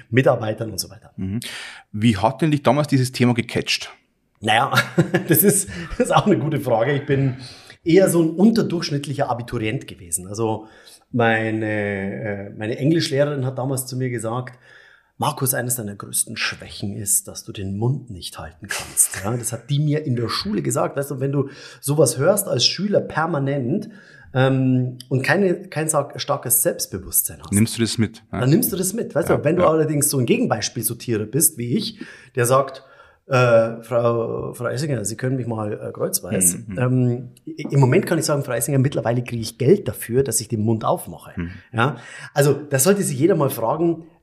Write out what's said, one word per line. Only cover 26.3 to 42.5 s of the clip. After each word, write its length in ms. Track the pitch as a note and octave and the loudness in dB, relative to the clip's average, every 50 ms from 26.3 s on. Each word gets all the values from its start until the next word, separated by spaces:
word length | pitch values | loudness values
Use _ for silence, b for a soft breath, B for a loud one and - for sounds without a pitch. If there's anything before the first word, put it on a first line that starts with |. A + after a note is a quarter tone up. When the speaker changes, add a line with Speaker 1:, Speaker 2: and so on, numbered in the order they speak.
| C#3 - - B2+ - - - | -2 -2 -2 -2 0 2 2
Speaker 1:
Selbstbewusstsein 760 | E3+ - - - - - F#2+ - E2 D#2 - - - E2+ D2 | 0 0 -2 -6 -8 -8 -10 -8 -4 -2 -2 -2 -2 -6 -12
hast, 120 | - D#2+ G2 | -8 0 2
Speaker 2:
Nimmst 240 | G2+ A2+ A2+ - - | 2 2 2 2 -2
du 40 | A2+ | -2
das 140 | G#2 - A#2 | -2 0 0
mit, 260 | A2 G2 - - _ - - | 0 -2 -2 -10 _ -10 -6
ne? 80 | F#2 | -2
Speaker 1:
dann 100 | A#2+ C3 | 2 4
nimmst 220 | D3+ G#3+ - - G3 | 4 4 4 2 -2
du 40 | |
das 160 | F3 F#3 F#3 - | -2 -2 -2 -2
mit. 220 | A#3 - - - | -4 -6 -4 -2
Weißt 140 | D3 F3 - | -2 0 2
Speaker 2:
Ja, 80 | E3 | 0
Speaker 1:
du, 80 | B2 - | 2 2
wenn 120 | D3 E3+ | 0 2
Speaker 2:
ja. 60 | F3+ F3+ | 4 4
Speaker 1:
du 60 | D#3+ | 4
allerdings 420 | D#3+ D#3+ D#3 D3+ D#3 C#3+ C3 - | 4 4 2 2 2 0 0 2
so 80 | - C3+ | 2 2
ein 80 | B2 | 2
Gegenbeispiel 560 | A#2 G3+ A#3+ A#3+ B2+ B2 G#2+ G2+ - - A#2+ A2 | 2 2 2 2 0 0 -2 -2 -6 -6 -4 -4
so 140 | - A#2 | -4 -4
Tiere 300 | A#2 - - A2+ G#2 G#2+ | -6 -4 -2 -2 -2 -2
bist 320 | G#2+ - C#3 - - - - | -2 -2 0 0 0 0 -2
wie 180 | A#2+ A#2+ C3 | -4 -2 -2
ich, 240 | E3+ G3 - - B B B B B B B B | -2 -2 -4 -8 B B B B B B B B
der 100 | C3 A#2+ | 0 2
sagt: 380 | A#2+ C3 C#3 C#3 - - - b b b b b b b b b | 4 4 4 4 2 -4 -14 b b b b b b b b b
„Äh, 540 | - C#3 B2+ B2+ A#2+ A#2 A2+ A2+ A#2 A#2 A2+ A#2 | 0 4 4 6 8 8 6 6 4 0 -8 -8
Frau, 680 | - B2 A#2 A#2+ A#2+ A#2 A#2 A2+ A2+ A#2 B2 B2+ C3 - | -2 0 2 2 4 2 2 0 -2 -4 -4 -6 -6 -8
Frau 120 | - A#2+ | -6 -6
Eisinger, 400 | A#2 A#2 B2+ D#3 D3 C#3 A2+ G2+ | -4 -4 -4 -2 -2 -4 -2 -4
Sie 120 | G#2+ A2+ | -6 -6
können 200 | - - B2+ C3+ | -4 -4 -2 -2
mich 100 | C3 A#2 | -2 -4
mal, 260 | A#2 A2+ A2 G#2+ G#2 G#2+ | -4 -4 -4 -4 -4 -4
äh, 200 | - A#2+ G#2+ - | -6 -8 -10 -6
kreuzweise.“ 640 | G#2+ C3 F#3+ G3 - - - G#2 G2 - - - A#2+ | -4 -4 -2 -2 -4 -4 -2 0 2 2 2 2 0
Speaker 2:
Mhm, 60 | A#2+ | -8
mhm. 120 | A2 F#2+ - | -10 -4 -2
Speaker 1:
Ähm, 500 | B2 B2 B2+ B2+ B2 B2 A#2+ B2 B2 - - - - | 0 0 2 2 2 0 0 -4 -6 -14 -16 -18 -16
i-, 160 | - - - D3+ - | -16 -12 -10 -8 -2
im 80 | - C#3 | 2 4
Moment 280 | C3+ B2 C3+ F#3+ F#3+ | 4 6 4 4 2
kann 120 | - F3+ D#3+ | 2 0 -2
ich 60 | C3+ | 0
sagen, 180 | - D3+ C#3 C3+ | 0 0 -2 -2
Frau 80 | - B2 | -4 -4
Eisinger, 260 | B2 B2+ - C#3+ C3+ | -4 -2 0 2 2
mittlerweile 420 | B2+ D3 C#3+ D#3+ B2 A2+ A#2+ B2+ B2+ | 2 2 0 -2 -2 0 0 -2 -2
kriege 180 | B2+ B2 A#2 | -4 -6 -6
ich 160 | A2 G#2+ - | -6 -8 -6
Geld 300 | - B2 C3 G3 G#3 - | -2 4 4 4 4 4
dafür, 380 | - G2 - - - A#2 C3 C#3 | -6 -8 -8 -6 -2 0 0 0
dass 160 | C3+ A2 - | 2 0 -4
ich 80 | G#2+ - | -4 -2
den 140 | A#2+ G#2+ G#2 | -4 -2 2
Mund 220 | A2+ A2+ G#2+ - | 2 0 0 0
aufmache. 460 | - D#3+ E3+ - G2 F2 - - - - F#2+ | -2 -2 -2 -4 -10 -14 -14 -16 -14 -10 -8
Speaker 2:
Mhm. 100 | F2 E2+ F#2+ F#2 B B - | -8 -8 -8 -14 B B -2
Speaker 1:
Ja? 240 | A2+ A#2 C#3+ - B B B B B B B B | 0 0 0 0 B B B B B B B B
Also, 200 | D3+ C#3+ D3 | 2 4 4